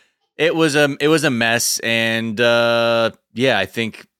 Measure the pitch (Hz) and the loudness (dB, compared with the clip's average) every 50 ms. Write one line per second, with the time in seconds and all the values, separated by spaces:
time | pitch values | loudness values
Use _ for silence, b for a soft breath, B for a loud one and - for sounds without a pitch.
0 | b b b b b b _ - 147 170 - 160 165 156 139 151 147 139 143 - | b b b b b b _ -2 -2 0 2 2 0 2 2 2 2 2 0 0
1 | 143 151 160 156 147 151 127 113 117 113 117 117 - - - - - 117 117 113 | 0 2 2 2 2 0 0 0 0 0 0 0 -2 -4 -4 -4 -4 -2 -2 0
2 | 113 113 113 113 113 113 107 104 120 117 117 117 117 117 117 117 117 117 117 117 | 0 -2 -2 -4 -4 -4 -2 0 2 2 2 2 2 2 0 0 0 0 0 0
3 | 117 110 - _ _ _ - 113 127 131 113 98 95 90 - 117 113 107 - - | 0 -2 -4 _ _ _ -6 -2 0 0 0 0 -2 -4 -6 -6 -6 -6 -8 -12
4 | - _ _ | -20 _ _